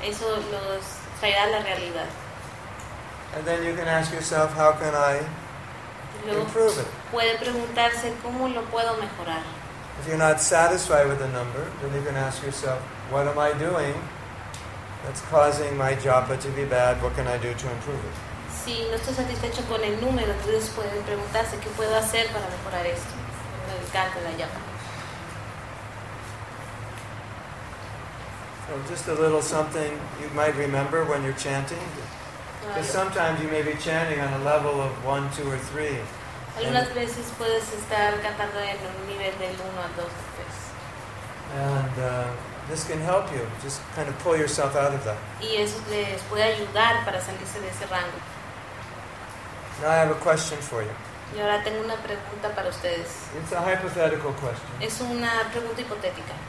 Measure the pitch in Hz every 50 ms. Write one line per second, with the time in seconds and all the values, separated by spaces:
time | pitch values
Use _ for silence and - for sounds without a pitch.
0 | - 208 208 214 226 220 214 214 214 208 208 196 196 196 196 196 190 - - -
1 | - - - - - 208 202 202 202 208 220 214 208 196 190 180 180 175 170 165
2 | 160 170 - - - - - - - - - - - - - - - - - -
3 | - - - - - - - 151 156 165 170 170 170 170 170 170 170 165 165 160
4 | 160 160 160 165 - - 170 156 156 156 151 160 156 151 156 156 165 156 151 147
5 | 143 143 139 143 151 156 - - - - - - - - - - - - - -
6 | - - - - 208 214 208 208 214 214 - 226 226 220 208 - - - - -
7 | - - - 233 233 226 226 226 233 247 247 240 233 233 233 240 233 233 233 233
8 | 247 240 226 - - 240 240 254 262 262 247 233 226 233 - 233 233 233 226 220
9 | 208 208 - - 170 170 165 160 160 - - - - - - - - - - -
10 | 135 160 160 160 160 156 156 147 - - 180 165 165 170 180 185 180 - 165 147
11 | 143 139 139 139 135 131 127 123 120 120 120 131 156 - - - 143 139 139 139
12 | 139 147 139 135 135 135 131 - - 139 139 - - 135 131 127 131 - - -
13 | - - 131 139 143 147 147 147 147 151 151 139 151 170 180 170 147 143 143 -
14 | - - - - - - - - - - - - - - - - - - - -
15 | - 135 135 - - - 160 156 147 147 143 - 151 143 143 139 135 135 139 131
16 | - 139 127 127 127 131 135 131 - 139 135 135 143 139 127 123 123 123 127 120
17 | 117 123 123 139 131 127 123 123 117 120 120 110 - 131 123 117 - 143 143 131
18 | 135 135 135 - - - - - - - - - - - 233 226 226 226 226 226
19 | - 262 262 254 262 247 247 233 240 233 233 - 247 - 226 220 220 214 208 214
20 | 233 254 262 254 226 214 202 190 - 208 220 220 214 - - - 214 202 202 208
21 | 208 214 208 202 202 208 208 220 226 220 208 208 - 220 214 214 220 214 220 220
22 | 220 220 - 226 226 220 220 214 196 185 180 180 - 190 185 180 175 175 175 170
23 | 165 - - - - - - - - - - - - 185 190 180 180 180 - 190
24 | 185 185 180 180 175 170 160 165 165 156 - - - - - - - - - -
25 | - - - - - - - - - - - - - - - - - - - -
26 | - - - - - - - - - - - - - - - - - - - -
27 | - - - - - - - - - - - - - - - - - - - -
28 | - - - - - - - - - - - - - - 147 139 135 139 175 170
29 | - - 160 151 160 160 156 156 143 139 - 156 156 151 - 165 151 147 147 151
30 | 151 - - - 147 151 143 147 151 156 147 135 143 143 139 135 135 135 139 165
31 | 160 160 147 143 139 135 135 - - 147 139 139 139 139 170 170 175 175 160 143
32 | 120 107 - - - - - - - - - - - 208 202 196 190 - - 190
33 | 190 190 190 190 170 160 160 156 156 156 156 151 147 147 151 147 - 170 160 160
34 | 165 165 156 143 143 139 139 135 139 143 151 151 143 147 143 139 135 135 120 -
35 | - 131 139 139 139 139 139 - 147 139 135 127 127 - - 151 151 151 139 123
36 | 107 101 - - - - - - - - - 226 226 240 247 247 247 247 - 240
37 | 240 233 233 - - - - - 233 226 226 226 220 - 220 208 - - 220 214
38 | 214 214 208 208 202 208 208 - 208 202 202 202 202 202 196 196 190 185 185 190
39 | 190 196 202 202 196 190 190 190 190 185 185 185 185 190 190 185 175 170 175 175
40 | 170 170 - - - - - - 104 - - - - - - - - - - -
41 | - - - - - - - - - - 143 139 139 139 139 135 135 131 127 127
42 | 127 127 123 123 123 123 123 120 - - - - - 135 156 156 - - 165 156
43 | 156 170 180 196 196 - 156 131 117 110 110 110 120 139 135 - - - - -
44 | 151 143 135 - - 175 165 160 151 143 147 - 147 139 143 147 139 143 143 135
45 | - 110 104 107 - - - - 220 220 220 208 208 208 208 220 214 208 208 208
46 | 202 196 190 185 - - 208 208 214 226 220 214 208 196 - 202 220 233 233 214
47 | 208 - - 185 180 - 190 190 190 185 - 208 202 190 180 - 202 180 185 180
48 | 180 175 170 175 - - - - - - - - - - - - - - - -
49 | - - - - - - - - - - - - - - - - 143 151 160 160
50 | 160 156 156 151 - 175 160 156 - - 156 143 135 - - 117 107 107 107 104
51 | - - - - - - - 214 208 208 208 208 208 214 220 220 220 226 220 220
52 | 220 214 208 202 202 - 208 208 214 208 208 - 190 180 180 - - 180 175 170
53 | 170 170 - - - - - 156 160 - 185 175 170 185 185 185 185 180 - 175
54 | 165 156 156 151 - 147 139 - 143 127 113 110 - - - - - 220 220 -
55 | 254 240 240 240 240 233 226 226 220 226 - 240 233 226 226 220 247 240 208 208
56 | - 185 185 - - - - 151 -